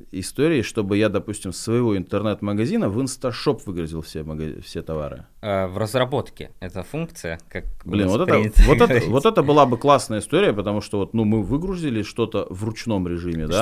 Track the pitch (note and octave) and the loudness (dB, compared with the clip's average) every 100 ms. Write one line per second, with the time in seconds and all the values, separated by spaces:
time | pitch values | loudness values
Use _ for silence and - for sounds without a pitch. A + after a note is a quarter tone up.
0 | - F#2 - - D#3 D3+ G2 A2+ G2 G2+ | -14 -10 -8 -2 0 0 -2 -4 0 2
1 | G#2+ G2 G#2+ G2+ G2 - - A#2 A#2+ G2 | 2 0 -4 -8 -8 -6 -2 0 2 0
2 | E2+ G2+ G#2+ G2 G2+ G2+ B2 A3+ C3 G#2 | -2 -2 -2 -2 -2 -2 0 0 0 -2
3 | C3 - B2+ A#2+ D#3 A#2+ - F2 D#2 D#2+ | -4 -4 -6 -2 -2 -2 -4 -6 -6 -8
4 | D#2 D#2+ D2+ D#2 D#2 - - E2 D#2+ D#2 | -8 -10 -8 -8 -8 -10 -12 -10 -8 -6
5 | D2 B1+ - - G#2+ G2 F#2 G2 G#2+ B2+ | -8 -10 -18 -10 -4 -2 -2 -4 -2 0
6 | B2 C3 - - C2 - F2+ F#2 - D3+ | 0 -2 -6 -10 -16 -12 -12 -10 -8 -8
7 | E3 - E2+ D#2+ - F#2 - - - G2+ | -8 -10 -10 -10 -10 -8 -8 -8 -2 0
8 | F#2 A2 F#3 - A2 - A#2+ A3 A#3 B2 | 2 2 2 2 6 8 8 8 6 4
9 | - C3 A3+ G#3+ C#3+ D3 C3+ B2 C#3+ C#3 | 2 2 4 4 6 6 6 4 4 4
10 | - G#2+ - D#3+ G3 G#2 G2+ G#2 - G2+ | 2 -6 0 2 2 0 -2 -2 -2 -4
11 | F#2+ A2+ G#2+ A2 G2 C#3+ F#3+ F3+ D#3 A2 | -2 0 2 2 0 -2 -2 -4 -2 -4
12 | G2+ - A2 G2+ - F#2+ G#2+ - A#2 G2+ | -4 -4 -4 -4 -6 -6 -6 -6 -4 -2
13 | F2 F2 F2 E2 D#2 F#2 | -2 -4 -4 -4 -2 0